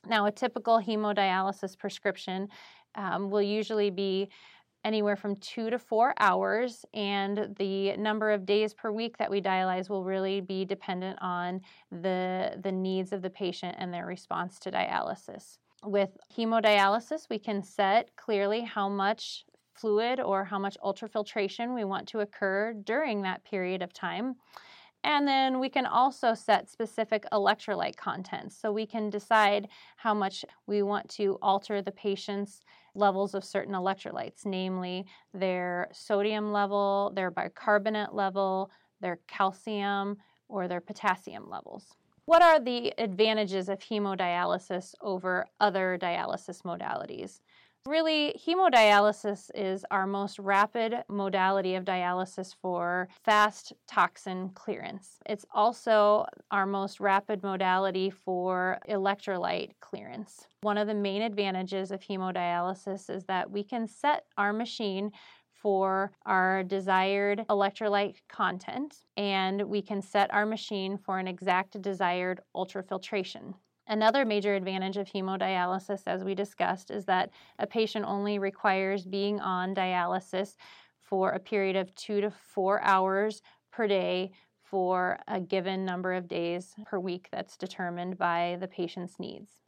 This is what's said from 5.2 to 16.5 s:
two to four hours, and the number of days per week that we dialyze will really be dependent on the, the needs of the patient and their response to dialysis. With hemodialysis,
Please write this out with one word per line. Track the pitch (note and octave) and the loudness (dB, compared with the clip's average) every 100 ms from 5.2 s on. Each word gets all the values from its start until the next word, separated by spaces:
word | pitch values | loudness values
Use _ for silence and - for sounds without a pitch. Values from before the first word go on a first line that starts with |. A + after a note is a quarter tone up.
| G#3 G3+ | -2 -6
two | - - A3+ | -6 -6 -4
to | A#3+ | -4
four | - A3 B3 - | -2 4 4 6
hours, | G#3 F#3 G3 G#3 B3+ A3+ - | 4 4 2 0 -2 -6 -14
and | G#3+ G3+ G3+ G3 G3+ G#3+ G3+ | -6 -2 0 0 -2 -4 -2
the | G3 G3 G3 G3 | -2 0 0 0
number | G#3+ G#3+ G#3+ | -2 0 2
of | G#3 F#3+ | 0 2
days | G#3 G#3+ | 2 2
per | G#3+ A3+ | -2 -6
week | G#3 A#3 - | -4 -4 -4
that | A#3 | -2
we | G3 | 0
dialyze | F#3+ F#3+ F#3 F#3 F#3+ | 0 0 2 0 -2
will | G3+ | -4
really | F#3 F#3+ F#3+ G3 | -2 -2 0 -2
be | F#3 F#3+ | -2 -4
dependent | F#3+ F#3+ - F3+ F#3 - | -2 -4 -4 -4 -4 -6
on | F#3 F3+ F3 F#3 F#3 - _ | -4 -4 -4 -6 -10 -20 _
the, | F3 F3+ F#3 F#3 F#3 F#3 - | -6 -2 0 0 -2 -4 -4
the | G3 | -4
needs | F#3+ F#3+ F#3+ F#3 | -2 0 -2 -2
of | G3+ | -4
the | F#3 | -6
patient | F#3 F#3+ F3 F3+ - | -4 -6 -4 -8 -6
and | F3+ | -6
their | F3 F3 | -6 -8
response | F#3 - F3 F3+ - | -10 -6 -6 -6 -8
to | - | -4
dialysis. | F#3 - - - - - - - - _ _ | -2 0 0 -4 -6 -12 -18 -18 -20 _ _
With | G#3 G3+ G3 - _ | -2 0 0 -4 _
hemodialysis, | - A3+ | -4 0